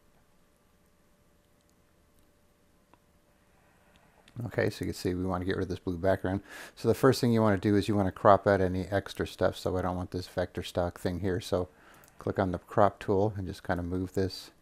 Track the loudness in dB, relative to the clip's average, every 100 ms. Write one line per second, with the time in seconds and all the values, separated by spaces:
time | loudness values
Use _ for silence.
0 | _ _ _ _ _ _ _ _ _ _
1 | _ _ _ _ _ _ _ _ _ _
2 | _ _ _ _ _ _ _ _ _ _
3 | _ _ _ _ _ _ _ _ _ _
4 | _ _ _ -10 -4 -2 -2 -2 -6 -4
5 | -4 -2 -2 -2 -2 -4 -4 -6 -6 -2
6 | 0 0 0 -4 -6 -16 -18 -4 0 4
7 | 2 4 2 4 4 2 2 2 2 0
8 | 0 4 8 8 6 2 2 -2 -2 -2
9 | -4 -6 -8 0 0 0 -2 -2 -2 -4
10 | -6 -8 -8 -6 -6 -6 -6 -4 -4 -4
11 | -6 -4 -2 -2 -2 -2 -4 -10 -20 -20
12 | -20 -8 -4 -2 -2 -2 -2 2 2 2
13 | 0 2 2 -2 -8 -8 -4 -4 -2 -4
14 | -4 -2 -2 -4 -16 -20